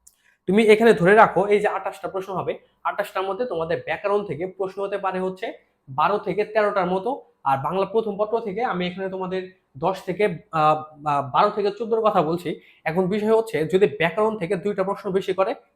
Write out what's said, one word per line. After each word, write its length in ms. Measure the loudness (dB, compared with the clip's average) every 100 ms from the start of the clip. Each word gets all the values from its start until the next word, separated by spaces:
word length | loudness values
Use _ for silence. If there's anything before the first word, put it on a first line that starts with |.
| -20 _ _ _ 0
তুমি 160 | 4
এখানে 300 | 6 6 6
ধরে 220 | 6 6
রাখো, 320 | 8 8 6 2
এই 140 | 2
যে 80 | 2
আঠাশটা 400 | -2 -8 -10 -8
প্রশ্ন 240 | -8 -8
হবে, 260 | -6 -6 -6 _ _
আঠাশটার 380 | -6 -4 -4 -4
মধ্যে 220 | -4 -4
তোমাদের 380 | -4 -4 -2 -4
ব্যাকরণ 400 | -4 -4 0 -2
থেকে 220 | -2 -6 -8
প্রশ্ন 360 | -6 -8 -6
হতে 160 | -6 -4
পারে 220 | -4 -2
হচ্ছে 320 | -4 -6 -10 -10 _ _ -8
বারো 300 | 0 2 2
থেকে 260 | -2 -2
তেরোটার 420 | 0 2 2 2 0
মতো, 360 | -2 -2 -6 -10 _
আর 140 | -2 -2
বাংলা 280 | -2 -2 -2
প্রথম 300 | -2 -2 -2
পত্র 240 | -2 -2
থেকে 240 | -4 -4
আমি 220 | -4 -2 -4
এখানে 220 | -6 -8
তোমাদের 420 | -6 -6 -6 -8 -16 _ -6
দশ 180 | -4 -4
থেকে, 200 | -6 -2
আহ, 840 | 0 -2 -6 2 4 2 -2 -8 -2
আহ, 220 | -2 0
বারো 200 | 2 2
থেকে 200 | 2 -2 -2
চোদ্দোর 240 | -2 0
কথা 200 | 2 2
বলছি। 380 | 2 -2 -4 -10 _ _
এখন 220 | -4 -2 0
বিষয় 280 | 0 2 2
হচ্ছে, 280 | 2 -2
যদি 220 | 0 2 2
ব্যাকরণ 500 | 2 -2 0 -2 -2
থেকে 200 | -4 -4
দুইটা 260 | -4 -2
প্রশ্ন 260 | -4 -4 -4
বেশি 220 | -4 -2
করে, 220 | -2 -2 -2 _